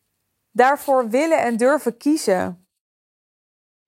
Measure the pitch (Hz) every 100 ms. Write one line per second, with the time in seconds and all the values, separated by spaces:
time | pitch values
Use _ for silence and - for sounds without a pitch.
0 | _ _ _ _ _ 208 254 285 - 262
1 | 233 247 320 302 240 226 247 294 240 220
2 | 285 311 - 180 185 175 _ _ _ _
3 | _ _ _ _ _ _ _ _